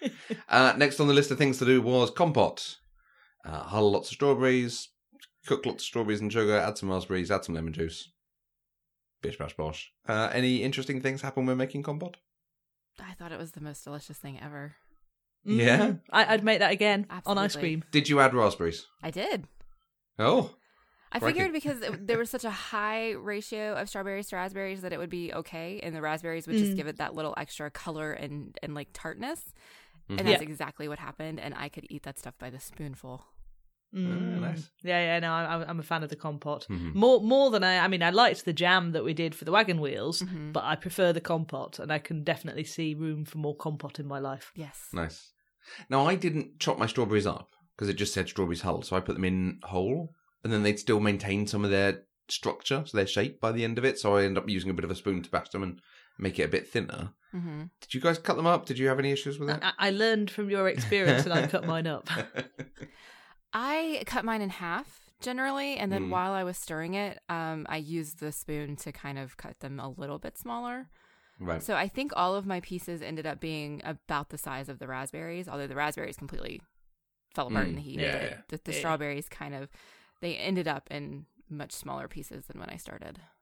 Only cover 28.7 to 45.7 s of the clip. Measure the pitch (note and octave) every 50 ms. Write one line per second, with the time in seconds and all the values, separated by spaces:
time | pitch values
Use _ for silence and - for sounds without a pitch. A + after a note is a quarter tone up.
28.7 | D3 D3 C#3+ - - - - E3 D#3 - A3+ C4+ E4 E4 - - - - - -
29.7 | - - - _ _ - - - G2+ G2 F#3+ G#3+ G3 E3+ D#3 D3+ D#3 C#3 E3 D#3+
30.7 | - - D3+ D3 D3 D3+ - C#3 C#3+ - D#3 D#3+ D#3+ - - C#3+ - - C#3 D3
31.7 | - - - - - C#3+ - C#3 C3+ - - C3 - - - B2+ A#2+ C3 - -
32.7 | - - D3+ D3 C3+ - - B2+ B2+ B2+ - _ _ - - - - _ _ _
33.7 | _ _ _ _ - F#3+ F#3 F3+ F3+ F3 F3+ F3 F3 F3 - - E3 D#3+ D#3 -
34.7 | _ _ F3+ F3 F3 F3 F3 E3 E3+ E3+ E3+ E3 E3 E3 E3 D#3 E3 E3 D#3+ D3+
35.7 | E3+ E3 D3+ - E3+ D#3+ D#3 D3 D3+ D3 - D#3 D3 C#3+ - D3 D3 C#3+ - -
36.7 | G2+ F2 F2 E2 A2 F#3+ A3 B3 C4 A3+ G#3 A3 C4 C4+ C#4 C4+ A3 G3+ F#3 F#3
37.7 | F#3 F3+ E3+ F#3+ F#3+ F3 E3+ E3+ F3+ G#3+ B3 A3 - - - F#3 D#3+ C#3 F3 F3
38.7 | F#3 F#3 F3 E3+ D#3+ D#3+ A2 C#3 D#3 - - D#3+ D3+ - - D#3+ F3 G#3 A3 G3
39.7 | F3 D#3+ D3+ C#3 C3 - G#2+ D3+ E3+ - F#3 F#3 F#3 D#3+ D3+ D3+ D#3 D3 G2+ B2+
40.7 | D#3 D#3 - F#3 - - F#3+ F3 E3 E3+ E3 - E3+ D#3+ D#3+ - - C3+ C3+ -
41.7 | - - - D3 D3+ D3 - - E3 D#3 D3 E3 D#3+ - - D#3+ - D3+ D#3 -
42.7 | - - E3 D#3 D3+ D3+ D#3+ D#3 D#3 D3+ D3+ D3+ - D#3 D3+ D3 D3 D3 - D#3+
43.7 | D3+ D3 - C#3 - - C#3+ C#3+ C#3 C#3+ C#3 C3+ C3+ C3+ - - - E3 D#3 C#3+
44.7 | - - - - - F2+ E2 D#2 D#2 - - - _ _ _ _ _ _ _ -